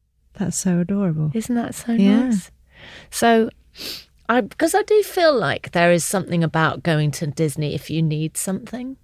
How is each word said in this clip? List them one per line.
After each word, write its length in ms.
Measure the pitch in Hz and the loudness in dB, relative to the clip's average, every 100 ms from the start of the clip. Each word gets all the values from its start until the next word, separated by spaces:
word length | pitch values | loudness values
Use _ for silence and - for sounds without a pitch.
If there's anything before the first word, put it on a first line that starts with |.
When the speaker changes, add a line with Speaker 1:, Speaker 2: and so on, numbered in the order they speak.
| _ _ _ | _ _ _
Speaker 1:
That's 220 | - 190 - | -8 -6 -4
so 240 | 185 175 | -2 0
adorable. 500 | 175 202 196 156 156 | 0 -2 -2 0 -2
Speaker 2:
Isn't 200 | 220 220 | -4 -4
that 200 | 240 226 | -4 -4
so 180 | - - | -8 -4
Speaker 1:
Yeah. 320 | 226 196 214 254 | 2 4 4 2
Speaker 2:
nice? 220 | 214 - _ _ _ - - - | 0 -2 _ _ _ -20 -20 -14
So, 400 | - 233 226 226 - _ - - - - _ - | 0 4 4 2 -4 _ -16 -14 -14 -18 _ 0
I, 120 | 240 | 0
because 340 | 202 - 330 | 0 -2 0
I 80 | 381 | 2
do 200 | 427 427 | 4 2
feel 320 | 392 - 330 277 | 2 2 2 4
like 360 | 180 117 - | 0 -2 -4
there 200 | 175 175 | 2 4
is 120 | 175 | 4
something 380 | - 196 - 175 | 2 -4 -2 0
about 400 | 160 160 156 135 | 0 2 0 0
going 280 | 170 151 151 | 0 0 0
to 140 | 139 151 | -2 -6
Disney 480 | 139 160 139 147 | -2 -2 -2 -4
if 140 | 151 - | -6 -6
you 140 | 156 | -2
need 340 | 160 151 156 - | 0 -2 -4 -6
something 600 | - 190 233 240 254 269 | -6 -8 -8 -12 -12 -14